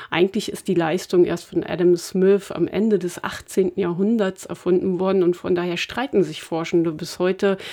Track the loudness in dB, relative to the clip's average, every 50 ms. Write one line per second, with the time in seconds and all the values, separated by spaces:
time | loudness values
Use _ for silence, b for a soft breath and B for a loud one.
0 | B B 0 0 0 2 0 -4 -4 -4 -8 -6 -4 0 0 2 2 0 0 -2
1 | -2 0 4 4 4 4 2 -4 -8 -4 -4 -4 -4 -2 -2 2 4 4 4 2
2 | 0 -4 0 2 4 4 4 2 0 -6 -4 -2 -2 -2 0 0 2 2 2 0
3 | 0 -4 -6 -8 -10 -10 -10 -10 -14 -4 0 0 0 0 0 -2 -2 -2 0 0
4 | 2 2 2 2 0 -2 -4 -6 -12 -12 -12 -6 0 2 2 2 2 0 0 0
5 | 0 2 2 4 2 2 0 0 -2 -2 0 0 0 -2 -4 -4 -6 -6 -4 -6
6 | -6 0 2 2 2 0 -2 -10 -8 -6 -4 -4 -2 0 0 2 2 0 -2 -4
7 | -8 -10 -4 0 0 0 2 2 2 0 0 0 B B